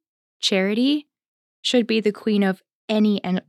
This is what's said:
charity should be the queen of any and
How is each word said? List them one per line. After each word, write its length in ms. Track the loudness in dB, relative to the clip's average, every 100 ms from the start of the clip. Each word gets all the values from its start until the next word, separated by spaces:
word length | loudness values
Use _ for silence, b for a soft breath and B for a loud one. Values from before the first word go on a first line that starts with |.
| _ _ _ _
charity 680 | -2 0 0 0 0 -2 -6 _ _ _ _ _
should 260 | -2 0 2
be 120 | 0
the 120 | 0
queen 320 | -2 0 2
of 180 | 2 -2 _ _ -4
any 340 | 0 2 0
and 180 | -2 -4